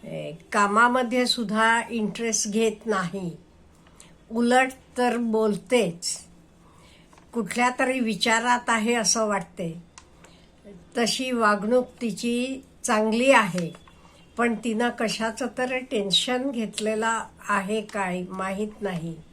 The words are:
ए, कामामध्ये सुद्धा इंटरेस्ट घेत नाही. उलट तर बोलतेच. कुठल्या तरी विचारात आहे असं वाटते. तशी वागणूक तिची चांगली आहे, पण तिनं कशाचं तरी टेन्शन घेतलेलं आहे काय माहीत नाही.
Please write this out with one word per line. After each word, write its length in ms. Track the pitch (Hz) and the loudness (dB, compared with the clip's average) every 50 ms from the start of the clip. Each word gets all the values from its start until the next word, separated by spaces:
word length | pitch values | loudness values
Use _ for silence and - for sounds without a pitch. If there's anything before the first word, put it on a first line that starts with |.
| - | -12
ए, 280 | 160 160 - 151 147 151 170 - - | -10 -10 -10 -8 -10 -12 -14 -14 -4
कामामध्ये 720 | - 214 202 202 202 214 233 240 247 254 254 233 233 247 247 | 2 2 2 4 6 6 6 6 6 2 0 2 0 0 2
सुद्धा 560 | 240 - - 233 190 214 220 220 226 233 233 226 - | 0 0 -2 -2 -2 0 2 4 4 4 2 0 -2
इंटरेस्ट 580 | 233 233 214 196 - - 233 233 220 - - 220 | -4 -2 -2 -2 -4 -4 -4 -2 -2 -2 -2 0
घेत 380 | 196 220 226 220 214 - - | 0 2 2 2 0 -2 -4
नाही. 500 | 226 214 190 190 170 - 196 185 170 151 - - - - - - - - - - - - - - - - - - - | -2 -2 0 -2 -4 -6 -6 -6 -8 -8 -10 -18 -20 -20 -20 -20 -20 -20 -20 -20 -20 -20 -20 -20 -20 -20 -20 -18 -6
उलट 380 | 226 226 240 240 247 254 262 262 262 - - - - - | -2 0 2 6 6 6 4 4 -2 -10 -20 -12 -2 0
तर 180 | 247 247 226 | 0 2 2
बोलतेच. 1000 | 240 240 226 220 220 220 214 202 175 - - 254 247 208 175 165 - - - - - - - - - - _ - _ - - - - - - - - - _ - - - - | 0 -2 0 0 2 2 2 0 -2 -2 0 2 2 2 2 -2 -6 -8 -8 -8 -8 -12 -20 -20 -20 -20 _ -20 _ -20 -20 -20 -20 -20 -20 -20 -20 -20 _ -20 -20 -20 -8
कुठल्या 380 | - 240 214 175 - 233 240 247 247 - | -6 -6 -6 -4 0 0 2 0 2 2
तरी 220 | 269 254 254 262 | 0 0 2 0
विचारात 580 | 233 220 214 175 - 240 220 226 226 247 247 240 - - | 0 0 0 0 2 2 2 2 4 2 2 2 2 0
आहे 260 | 233 220 208 233 240 | 0 2 2 2 2
असं 320 | 240 214 - - 233 220 | 2 2 2 2 2 2
वाटते. 560 | 208 208 190 170 - - - 180 165 160 175 - - - - - - - - - - - - - - _ - _ 208 202 180 - - - 240 | 0 0 -2 -4 -8 -10 -8 -8 -8 -8 -10 -16 -20 -20 -20 -20 -20 -20 -20 -20 -20 -20 -20 -20 -20 _ -20 _ -20 -20 -20 -20 -8 -2 -2
तशी 320 | 240 214 - - 254 254 | 0 0 0 -2 -2 -2
वागणूक 580 | 254 233 220 208 208 202 196 214 240 254 247 - - - | 0 2 4 4 4 2 2 2 2 2 2 0 -8 -6
तिची 640 | 247 226 185 - - 240 240 240 247 262 269 - - - - - - | -6 -6 -4 -4 -4 -2 -2 -2 -2 -4 -6 -10 -12 -20 -20 -10 -4
चांगली 460 | - 226 214 214 220 214 233 254 269 | 0 0 2 2 2 2 2 4 6
आहे, 400 | 269 240 208 185 170 180 170 156 - - - - - - - - - - - - - | 6 6 6 2 -2 -4 -4 -6 -8 -14 -20 -20 -20 -20 -20 -20 -20 -20 -20 -18 -4
पण 180 | - 240 233 226 | -2 0 0 0
तिनं 340 | 208 - 240 220 214 240 240 | -2 -2 -2 0 0 0 0
कशाचं 580 | 240 - 240 214 - - 220 226 220 - 269 233 - - | 0 -2 -2 -2 -2 -2 -4 -6 -4 -4 -6 -6 -4 -4
तरी 200 | 254 254 262 254 | -4 -2 -2 -4
टेन्शन 720 | 254 - 277 214 202 196 185 - - - 247 247 262 277 | -4 -4 -4 -2 -2 0 0 0 0 0 -2 -2 -2 -2
घेतलेलं 760 | 262 233 220 196 - - 208 214 220 214 220 226 226 226 214 - - - - - | -2 -4 -4 -4 -4 -4 -2 -2 -2 0 0 0 0 -2 -4 -8 -16 -18 -4 -2
आहे 320 | 202 202 190 190 214 220 | -2 -2 0 -2 -4 -4
काय 420 | 202 208 - 208 196 185 180 180 180 180 | -4 -4 -6 -4 -4 -2 -2 -4 -6 -6
माहीत 440 | 185 185 190 190 196 196 214 214 214 - | -6 -6 -6 -6 -4 -4 -4 -6 -6 -6
नाही. 360 | 214 190 180 165 160 170 160 - - - | -6 -4 -4 -4 -6 -8 -10 -12 -16 -20